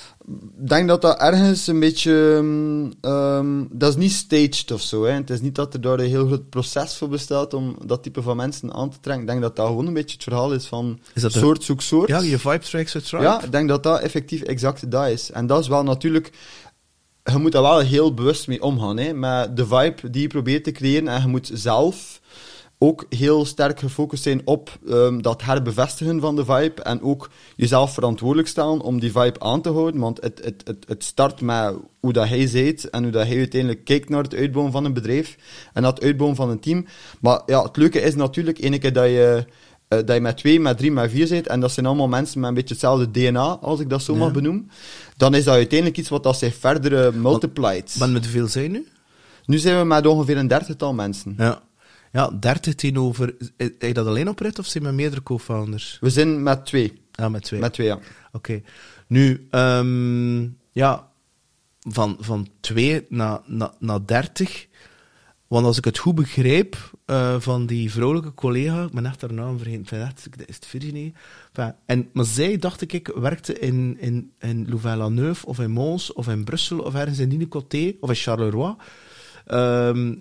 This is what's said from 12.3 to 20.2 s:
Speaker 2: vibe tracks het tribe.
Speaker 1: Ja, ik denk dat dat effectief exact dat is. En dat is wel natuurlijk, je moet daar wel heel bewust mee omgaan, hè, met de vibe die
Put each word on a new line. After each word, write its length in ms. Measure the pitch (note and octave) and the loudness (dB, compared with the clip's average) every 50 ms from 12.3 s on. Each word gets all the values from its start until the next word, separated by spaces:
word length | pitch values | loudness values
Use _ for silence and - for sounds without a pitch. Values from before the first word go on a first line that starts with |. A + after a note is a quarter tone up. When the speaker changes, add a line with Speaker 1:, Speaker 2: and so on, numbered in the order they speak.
| C#3 A#2+ | 0 0
Speaker 2:
vibe 200 | - C#3 D3+ E3+ | 0 0 -2 -2
tracks 340 | - - - E3 D#3+ D#3+ - | -2 -4 -4 -4 -4 -4 -6
het 120 | D#3 C#3+ | -8 -8
tribe. 180 | - - E3 C#3+ | -6 -2 2 2
Speaker 1:
Ja, 200 | F3 A3 A3+ - | 2 2 2 -2
ik 80 | B2+ | -2
denk 180 | C3+ C#3+ D#3 C#3+ | 0 0 2 2
dat 140 | C#3+ C#3 C#3 | 2 2 2
dat 180 | D#3+ E3 - | 2 2 2
effectief 400 | - C#3 - D3+ C#3 - D#3+ D#3 | 0 -2 -4 -4 -6 -4 -6 -6
exact 500 | - - C3 A#2+ B2+ C3+ C#3 - - B2 | -4 -6 -4 -2 -2 -2 -2 -4 -4 -2
dat 160 | A#2 C3 C#3 C3+ | -2 0 0 0
is. 220 | - - - - | -2 -2 -6 -8
En 160 | - A#2 A#2+ | -6 -4 0
dat 140 | A#2+ C#3 D#3 | 2 2 2
is 60 | D3+ | 2
wel 160 | B2+ C#3+ C#3+ C#3 | 2 2 2 2
natuurlijk, 480 | C#3 C3 C3 - E3 D#3 D#3+ D#3+ - - - - - - - - - _ _ _ _ _ _ _ _ _ _ _ | 2 0 0 0 0 0 0 0 -2 -8 -20 -20 -20 -20 -20 -20 -20 _ _ _ _ _ _ _ _ _ _ _
je 140 | B2+ B2+ | 0 0
moet 140 | C#3+ D#3 D#3+ | 2 2 4
daar 100 | D#3+ C3+ | 4 4
wel 180 | C3+ C#3+ E3 D#3+ | 6 6 6 6
heel 340 | C3+ C3 C#3 C#3+ D#3+ D#3 C3 | 4 4 4 4 4 4 2
bewust 340 | A2+ B2 C#3 - - - | 2 2 0 0 0 -4
mee 140 | - B2+ A#2+ - | -6 -4 -2 -2
omgaan, 340 | C#3+ C#3 A#2+ G#2+ G2+ G#2 | -2 0 0 -2 -2 -2
hè, 160 | A2+ C3+ E3 D#3+ | -2 -4 -4 -4
met 440 | C3+ C3 C3 B2+ B2+ A#2+ G#2 B2 | -4 -4 -2 -2 -2 -2 -2 -2
de 80 | A#2+ B2 | -2 0
vibe 420 | G2 B2 B2+ C#3 E3 E3 - - B2 | 2 4 4 4 2 0 -4 -8 -6
die 120 | A#2+ C#3 | -4 -4